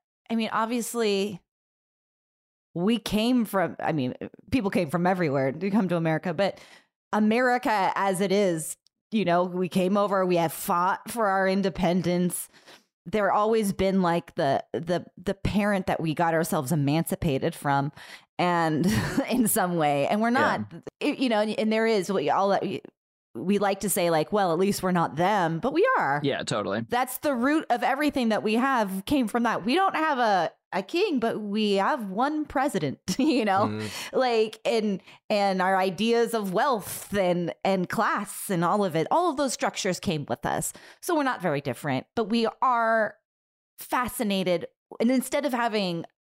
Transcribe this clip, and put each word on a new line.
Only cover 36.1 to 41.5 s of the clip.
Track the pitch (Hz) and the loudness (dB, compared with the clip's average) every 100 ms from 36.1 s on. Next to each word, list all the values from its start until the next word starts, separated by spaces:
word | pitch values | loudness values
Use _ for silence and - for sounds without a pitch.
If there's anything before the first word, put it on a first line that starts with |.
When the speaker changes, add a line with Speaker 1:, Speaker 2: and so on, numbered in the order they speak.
| 233 233 | 2 2
Speaker 1:
of | 226 196 | 0 -2
wealth | 185 285 220 - - - | 0 2 0 -4 -10 -6
and, | 202 180 175 170 - | 0 2 2 -2 -2
and | 196 190 175 | 0 0 0
class | - 220 294 208 - - | 0 0 0 -4 -8 -4
and | 175 | 0
all | 170 208 | 2 2
of | 196 160 | 2 0
it, | 151 | 2
all | 208 349 | 2 2
of | 277 | 0
those | 269 | -2
structures | - 220 - 202 180 | -2 -4 -2 -2 -2
came | - 151 135 | -2 -4 -4
with | 117 | -6
us. | - 73 - - - - | -4 -4 -4 -10 -20 -12
So | - | -2
we're | 311 | 0
not | 269 - | 0 -2
very | 175 | -2